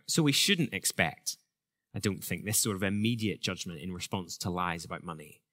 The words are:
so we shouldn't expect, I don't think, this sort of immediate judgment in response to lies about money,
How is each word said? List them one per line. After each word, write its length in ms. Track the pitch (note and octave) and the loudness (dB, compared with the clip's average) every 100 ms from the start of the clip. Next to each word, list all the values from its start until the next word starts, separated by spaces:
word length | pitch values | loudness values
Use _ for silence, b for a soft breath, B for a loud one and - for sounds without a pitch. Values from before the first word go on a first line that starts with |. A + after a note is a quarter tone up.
| - | 0
so 160 | - | 4
we 80 | D3 | 4
shouldn't 420 | C#3 - F#3 C3 | 4 4 4 2
expect, 640 | F#2+ - - D#2+ - - - _ _ _ _ _ | 0 0 2 0 0 -8 -8 _ _ _ _ _
I 60 | - | -2
don't 240 | G#2 F#2 | -2 -2
think, 220 | - F2+ G2+ | -4 -4 0
this 120 | G#2 | 2
sort 200 | A2+ F#2+ | 2 2
of 60 | |
immediate 580 | G2 G#2 A2+ A#2+ G#2+ - | 0 2 2 2 0 0
judgment 380 | - F2+ F#2 D#2+ | -2 -4 -6 -8
in 140 | F#2 | -6
response 440 | F2 - G2 E2+ - | -6 -4 -4 -4 -4
to 100 | F2+ | -2
lies 360 | F2+ F2 E2+ E2 | 0 0 -2 -6
about 180 | F2 | -8
money, 380 | F2 D#2 D2+ - _ | -8 -10 -12 -20 _